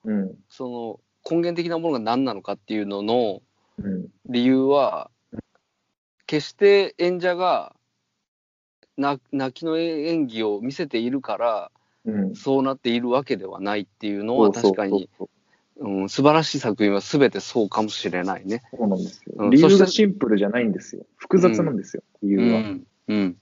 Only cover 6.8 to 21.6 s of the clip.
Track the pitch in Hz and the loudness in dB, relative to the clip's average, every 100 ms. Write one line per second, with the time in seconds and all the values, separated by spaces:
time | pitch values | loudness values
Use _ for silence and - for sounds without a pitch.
6.8 | 190 - 175 180 180 175 180 127 - _ | 2 0 -2 0 -2 0 0 0 -4 _
7.8 | _ _ _ _ _ _ _ _ _ _ | _ _ _ _ _ _ _ _ _ _
8.8 | _ - 139 139 _ 139 131 - 165 160 | _ -4 -2 -4 _ -4 -4 -6 -4 -2
9.8 | 170 160 156 165 135 113 110 104 123 143 | -2 -4 -2 -2 -2 -2 -2 -2 -6 -6
10.8 | 156 117 120 135 123 101 117 104 - _ | -4 -2 -2 -4 -4 -2 0 -2 -6 _
11.8 | _ _ 113 107 95 98 143 135 131 135 | _ _ -6 -2 -4 -4 0 0 0 -2
12.8 | 123 117 120 127 131 107 95 95 101 104 | -2 -2 0 0 0 -6 -6 -8 -4 -4
13.8 | 92 _ 107 101 107 123 107 110 113 95 | -6 _ -6 -6 -2 4 4 4 2 2
14.8 | 101 101 90 _ 98 _ _ _ _ - | 0 -2 -4 _ -16 _ _ _ _ -12
15.8 | 110 98 95 - 139 156 151 143 123 101 | -6 -4 -2 2 4 4 0 -4 -4 0
16.8 | 104 98 - 151 123 98 - 123 104 - | 2 0 -2 2 2 2 -4 -2 0 -2
17.8 | 110 - 101 90 95 92 95 117 _ 127 | -2 -4 -6 -4 -4 -6 -6 -8 _ -4
18.8 | 107 92 - - - 104 107 135 175 196 | -2 -2 -6 -12 -18 -4 4 8 8 8
19.8 | 185 - 208 - 120 104 101 120 113 92 | 6 4 2 2 0 2 2 0 -2 -4
20.8 | - - - _ - 190 175 - | -8 -18 -20 _ 2 4 4 2